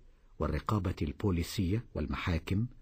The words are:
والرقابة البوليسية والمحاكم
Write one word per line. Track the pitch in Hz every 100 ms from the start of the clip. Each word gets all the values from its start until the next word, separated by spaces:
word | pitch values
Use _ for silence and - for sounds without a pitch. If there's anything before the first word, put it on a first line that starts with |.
| - - - -
والرقابة | 73 76 - 107 90 -
البوليسية | 78 - 104 85 85 - 87 110 -
والمحاكم | - 71 67 - 82 - 98 120 -